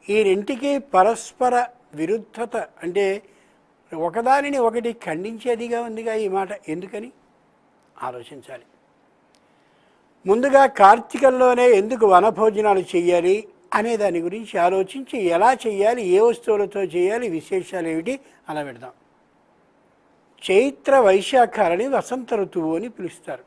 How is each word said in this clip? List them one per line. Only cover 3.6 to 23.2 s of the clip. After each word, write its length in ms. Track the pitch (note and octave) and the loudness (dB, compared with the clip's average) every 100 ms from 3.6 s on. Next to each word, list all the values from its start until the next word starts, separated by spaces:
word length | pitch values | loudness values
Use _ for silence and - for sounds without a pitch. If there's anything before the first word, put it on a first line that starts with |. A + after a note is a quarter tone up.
| _ _ _ | _ _ _
ఒకదానిని 680 | D#3+ E3+ G#3+ A#3+ C#4 C#4+ C#4 A#3 | -6 -4 -2 0 0 0 -2 -2
ఒకటి 260 | A3+ A#3 A3+ F#3 | -2 -6 -8 -8
ఖండించేదిగా 760 | D#3+ G3+ A3+ B3 A3+ A#3+ A#3 | -8 -8 -10 -6 -6 -4 -6
ఉందిగా 320 | A#3 A3 A3+ A3 G#3 | -6 -8 -6 -4 -4
ఈ 20 | |
మాట. 220 | F#3+ F#3+ G3+ - | -4 -6 -10 -10
ఎందుకని 440 | D#3+ F#3+ G#3 A#3+ _ _ _ _ _ _ _ _ - | -10 -10 -14 -14 _ _ _ _ _ _ _ _ -14
ఆలోచించాలి. 720 | C3 B2 A#2 C#3+ - B2+ _ _ _ _ _ _ _ _ _ _ _ _ _ _ _ _ F#3 | -12 -12 -16 -20 -18 -20 _ _ _ _ _ _ _ _ _ _ _ _ _ _ _ _ 0
ముందుగా 400 | A3 C#4 C4+ C4+ C4+ | 2 4 4 4 6
కార్తీకంలోనే 840 | G3 A#3 A3+ - C4+ B3+ B3+ A#3+ B3 G#3 | 6 6 2 2 2 4 2 4 6 4
ఎందుకు 260 | G#3 A#3+ G#3+ | 2 0 6
వనభోజనాలు 680 | F3+ G#3+ F#3 A3 G3+ G#3+ F#3+ F3 | 6 6 2 0 2 0 0 0
చేయాలి 540 | F3 F3 F3 F3 G#3 G#3+ _ _ | -2 2 2 2 -2 -4 _ _
అనే 240 | A3 A3+ A3 | -4 -2 -2
దాని 220 | G3+ E3+ | -2 -2
గురించి 380 | E3+ G#3+ A3 F#3+ | -6 -10 -8 0
ఆలోచించి 600 | F3 F#3+ F#3+ C#4 C4 C4 F3+ E3+ | 0 0 -4 -8 -10 -4 0 2
ఎలా 180 | A3+ | 2
చేయాలి, 480 | C4 A#3 G3 G#3 B3 F#3+ F#3 | 2 -4 0 0 0 0 4
ఏ 20 | |
వస్తువులతో 640 | A#3 A#3 - G#3 G3 G3+ | 4 0 -2 -2 -2 -4
చేయాలి, 460 | F#3 E3 F#3 A#3 A#3+ | -6 -2 -2 -2 -4
విశేషాలు 580 | E3 D#3 F#3+ F3 F#3 E3 | -8 -6 -6 -6 -8 -6
ఏమిటి, 320 | D#3+ F3 C4+ _ _ - | -6 -6 -8 _ _ -12
అలా 160 | D3+ | -10
పెడదాం. 280 | C#3+ A#2 B2 _ _ _ _ _ _ _ _ _ _ _ _ _ _ _ | -10 -14 -20 _ _ _ _ _ _ _ _ _ _ _ _ _ _ _
చైత్ర 560 | - F#3+ C4+ C4+ - C#4 | 0 2 2 -2 2 4
వైశాఖాలని 880 | G#3 F#3+ F#3 C4 A#3 A3 F3+ F3 C4 | 6 4 2 2 2 2 0 0 -2
వసంత 460 | B3 - C4 A#3 | -2 -4 -10 -6
ఋతువు 420 | A3 F#3+ F#3 D#3+ E3 | -4 -4 -4 -4 -4
అని 140 | A#3 | -8
పిలుస్తారు. 540 | A3 F3 - | -12 -14 -14